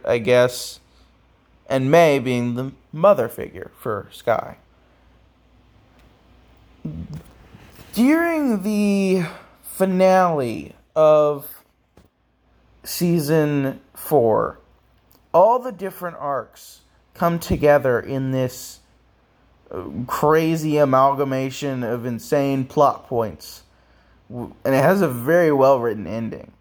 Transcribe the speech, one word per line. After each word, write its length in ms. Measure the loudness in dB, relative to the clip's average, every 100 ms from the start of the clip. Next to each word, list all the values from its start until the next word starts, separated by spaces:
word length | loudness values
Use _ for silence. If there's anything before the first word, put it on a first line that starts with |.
| -2
I 120 | 0
guess, 640 | 4 4 4 0 -12 -16 _ _ _ _ _ _ _ _ -6
and 220 | -2 4
May 300 | 4 6 4
being 360 | 0 -2 -2 -4
the 180 | -8 -12 _
mother 380 | 0 2 2 0
figure 420 | -6 -14 -14 -20 _
for 320 | -8 -8 -10
Sky. 460 | -6 -2 -2 -4 -16 _ _ _ _ _ _ _ _ _ _ _ _ _ _ _ _ _ _ _ _ _ _ -14 -14 -14 -16 -20 _ -20 -20 -20 -20 -10
During 680 | 0 2 4 0 -2 -2 -2
the 600 | -2 0 0 0 0 0 -2 -10 -20 _
finale 1120 | -18 -4 -2 2 4 4 2 0 -4 -6 -12 -20 _ 2
of 680 | 6 6 4 0 -10 -20 _ _ _ _ _ _ _ _ _ _ _ _
season 960 | -12 -4 0 0 2 0 2 -2 -4 -8 _
four, 640 | -18 0 2 4 2 -2 -8 _ _ _ _ _ _ _
all 260 | 4 4 2
the 120 | -4
different 460 | -10 -12 -10 -12 -10
arcs 640 | -6 -6 -8 -20 -20 -20 _ _ _
come 260 | -2 -2 -2
together 600 | -4 0 4 4 2 -2
in 320 | -2 -6 -4
this, 480 | -2 -4 -6 -18 -20 _ _ _ _ _ _ _ _ _
uh, 120 | -14 -10 -10 -8
crazy 680 | -2 2 2 0 -2 -2 0
amalgamation 1080 | 2 4 2 0 -2 -4 -6 -6 -6 -6
of 220 | -4 -6 -6
insane 600 | -8 -2 -2 0 -2 -2
plot 420 | 2 2 0 -6
points. 560 | -4 -4 -8 -20 -20 _ _ _ _ _ _ _
W-, 240 | -14 -14 -8 -2
and 100 | 2
it 60 |
has 180 | 2 2
a 60 | 0
very 440 | -2 0 2 4
well-written 560 | 4 4 4 0 -4 -8
ending. 440 | -8 -8 -12 -18 _